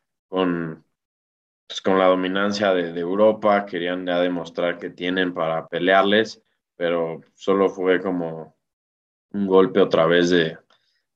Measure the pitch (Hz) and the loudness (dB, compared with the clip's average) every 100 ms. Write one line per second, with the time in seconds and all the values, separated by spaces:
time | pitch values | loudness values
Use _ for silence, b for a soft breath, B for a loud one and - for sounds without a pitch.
0 | _ _ _ 92 92 87 82 78 _ _ | _ _ _ -2 -2 -2 -6 -12 _ _
1 | _ _ _ _ _ _ - - 101 95 | _ _ _ _ _ _ -16 -6 0 2
2 | 92 92 92 95 101 101 101 92 85 85 | 4 2 0 -2 -4 -2 0 0 -2 -6
3 | 87 98 107 107 107 101 101 87 87 90 | -6 2 2 2 2 0 0 -6 -6 -6
4 | 90 87 90 87 82 - 87 87 90 - | -4 0 0 -2 -8 -4 -4 -4 -10 -8
5 | 90 95 90 85 80 80 - 82 87 95 | -4 -2 -2 -2 -4 -4 -6 -4 2 4
6 | 98 107 110 - _ _ _ - 85 87 | 4 2 0 -8 _ _ _ -6 -4 -2
7 | 82 78 - _ - 98 95 95 92 90 | -4 -8 -14 _ -2 2 2 0 0 0
8 | 95 90 82 80 78 _ _ _ _ _ | 0 -4 -6 -10 -16 _ _ _ _ _
9 | _ _ _ 101 98 95 92 95 87 85 | _ _ _ -6 2 4 4 4 2 2
10 | 82 87 87 87 80 80 _ _ _ _ | 4 4 4 2 0 -6 _ _ _ _
11 | _ | _